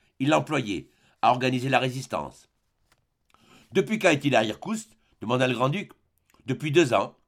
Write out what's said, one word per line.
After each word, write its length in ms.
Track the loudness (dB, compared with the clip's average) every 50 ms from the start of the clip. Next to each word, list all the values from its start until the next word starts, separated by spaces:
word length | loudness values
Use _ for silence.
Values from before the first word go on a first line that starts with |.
| _ _ _ -4
il 80 | 0 0
l'employait 640 | 2 0 0 0 -4 -4 -4 -4 -6 -8 -8 -12 _ _ _ _ _ _ 2
à 100 | 2 2
organiser 360 | 2 0 -2 -2 -2 0 0
la 120 | 0 0
résistance. « 680 | 0 -2 -4 -8 -10 -8 -6 -8 -8 -8 -12 -18 _ _ _ _ _ _ _ _ _ _ _ _ _ _ _ _ _ _ _ _ _ _ _ -20 _ _ 0
Depuis 260 | 0 0 0 0 0
quand 120 | 2 2
est-il 260 | 2 2 2 2 2
à 80 | 2 2
Irkoutsk ? » 440 | 2 -2 -6 -8 -8 -8 -8 -8 -12 _ _ _ _ _ _
demanda 280 | -4 -2 0 0 0 0
le 60 | 0
grand-duc. « 380 | 0 0 0 0 -2 -6 -10 -14 _ _ _ _ _ _ _ _ _ _
Depuis 260 | -8 -6 -4 -4 0 2
deux 200 | 2 4 4 2
ans. » « 240 | 0 0 -2 -6 _ _